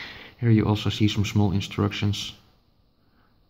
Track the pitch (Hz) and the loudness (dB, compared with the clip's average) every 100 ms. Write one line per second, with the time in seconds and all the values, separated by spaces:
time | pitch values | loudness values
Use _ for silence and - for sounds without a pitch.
0 | - - - - 120 110 104 104 104 - | -16 -18 -20 -2 4 4 4 0 -2 0
1 | 104 - 98 104 104 101 - - 101 - | 0 0 0 2 2 0 -4 -2 -2 0
2 | 104 101 - - _ _ _ _ _ _ | -2 -4 -8 -14 _ _ _ _ _ _
3 | _ _ _ _ | _ _ _ _